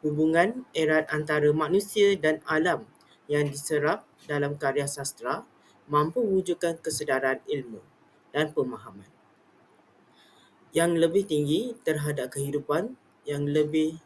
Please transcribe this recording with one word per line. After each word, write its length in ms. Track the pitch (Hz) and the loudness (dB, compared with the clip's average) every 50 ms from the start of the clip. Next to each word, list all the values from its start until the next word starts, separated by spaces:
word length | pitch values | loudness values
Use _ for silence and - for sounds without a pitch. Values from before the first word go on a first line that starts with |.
| - | -2
Hubungan 640 | 151 147 147 156 156 160 165 175 202 240 254 254 _ _ | -2 0 2 2 4 4 4 4 4 2 -6 -12 _ _
erat 320 | 165 160 151 156 156 156 - 156 | 0 0 4 4 2 2 0 -2
antara 400 | 151 151 151 156 151 147 147 147 | -4 -2 0 0 4 4 4 4
manusia 640 | 156 160 151 170 196 202 - - 214 202 202 196 170 | 4 2 2 2 0 0 0 2 4 4 4 4 2
dan 240 | 147 156 156 151 - - | 2 0 0 0 -2 -2
alam 320 | 156 156 160 180 160 - - - _ _ - _ _ _ _ - | 0 0 2 2 0 -2 -4 -12 _ _ -20 _ _ _ _ -2
yang 160 | 147 147 147 | 0 0 0
diserap 640 | 143 143 143 - - 160 151 143 151 180 208 - _ _ _ - | 0 -2 -6 -6 -2 -2 0 2 0 0 -2 -4 _ _ _ -10
dalam 320 | - 147 147 143 143 147 143 | -6 -2 -2 -2 -2 -4 -2
karya 320 | 151 139 131 143 143 139 | -2 -2 0 0 -2 -4
sastra 560 | - - 143 - - - - 123 135 196 - _ _ _ _ _ _ _ _ | -4 -6 -8 -8 -8 -6 -4 -4 -4 -4 -6 _ _ _ _ _ _ _ _
mampu 320 | - 147 151 151 160 170 254 | 0 2 2 2 2 0 0
mewujudkan 640 | 240 208 190 190 180 180 175 - - 170 165 160 _ | 0 2 2 0 0 0 -4 -2 0 -2 -2 -2 _
kesedaran 640 | 160 151 - 147 143 135 131 131 131 131 127 _ | -6 -6 -6 -2 0 0 0 2 0 -2 -2 _
ilmu 320 | - 147 143 127 120 110 98 - _ _ _ _ _ _ _ _ _ _ | -6 -6 -6 -6 -8 -14 -16 -18 _ _ _ _ _ _ _ _ _ _
dan 160 | 143 156 151 | -2 -2 -2
pemahaman 560 | 151 - 131 127 120 107 - 113 98 98 98 - _ _ _ _ _ _ _ _ _ _ _ _ _ _ _ _ _ _ _ _ _ _ - _ _ _ _ _ _ _ _ _ - | 0 -2 -2 -2 -4 -10 -14 -16 -18 -18 -20 -20 _ _ _ _ _ _ _ _ _ _ _ _ _ _ _ _ _ _ _ _ _ _ -20 _ _ _ _ _ _ _ _ _ 0
yang 240 | 156 165 170 170 165 | 2 2 2 4 4
lebih 320 | 165 165 165 196 196 196 | 2 4 4 2 0 2
tinggi 480 | 165 147 147 143 151 185 233 254 226 - _ | 0 0 2 2 0 0 0 -4 -8 -6 _
terhadap 480 | 160 156 151 143 147 143 139 123 127 - | -2 -2 -2 -2 -4 -4 -4 -6 -6 -6
kehidupan 640 | 139 139 143 143 147 143 - 147 160 190 240 262 - _ _ _ _ _ | -6 -6 -4 -4 -6 -4 -2 -2 -2 -2 -4 -8 -14 _ _ _ _ _
yang 240 | - 147 143 143 | -6 -4 -4 -2
lebih. 560 | 143 143 156 151 151 151 160 156 156 165 160 _ | 0 2 2 0 2 2 0 0 0 -2 -8 _